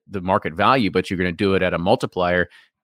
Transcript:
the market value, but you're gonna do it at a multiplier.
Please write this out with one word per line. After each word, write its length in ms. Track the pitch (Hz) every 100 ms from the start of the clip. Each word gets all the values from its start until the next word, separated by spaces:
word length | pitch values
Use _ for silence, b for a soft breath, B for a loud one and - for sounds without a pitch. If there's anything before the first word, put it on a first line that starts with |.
| _
the 140 | 95
market 320 | 92 101 85
value, 360 | 80 104 131 98
but 180 | 90 -
you're 80 | 90
gonna 140 | 90
do 220 | 85 101
it 80 | 95
at 100 | 90
a 40 | 87
multiplier. 720 | 87 127 - 92 87 90 87 b b _